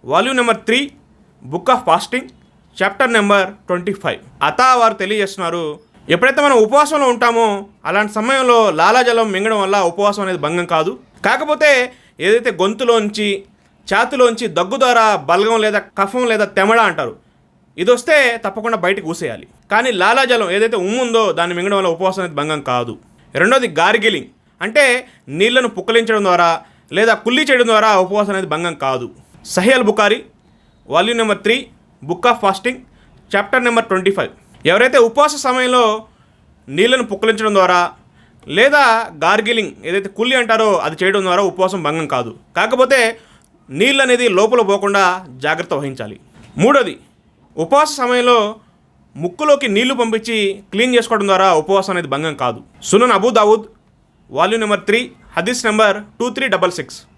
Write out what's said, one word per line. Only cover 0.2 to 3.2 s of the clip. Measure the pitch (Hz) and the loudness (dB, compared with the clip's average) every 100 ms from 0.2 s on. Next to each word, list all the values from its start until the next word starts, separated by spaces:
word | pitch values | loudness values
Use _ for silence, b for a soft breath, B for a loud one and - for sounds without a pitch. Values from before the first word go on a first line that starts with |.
| 240 262 | 0 0
నెంబర్ | 240 220 - | 0 -2 0
త్రీ, | 240 277 - _ _ _ _ | -2 -2 -12 _ _ _ _
Book | 131 165 - | -10 -4 0
of | - - | 0 2
Fasting, | 165 - 254 254 _ _ _ _ - | 0 0 -8 -8 _ _ _ _ -4
చాప్టర్ | 190 - 262 | -4 0 0
నెంబర్ | 233 | 2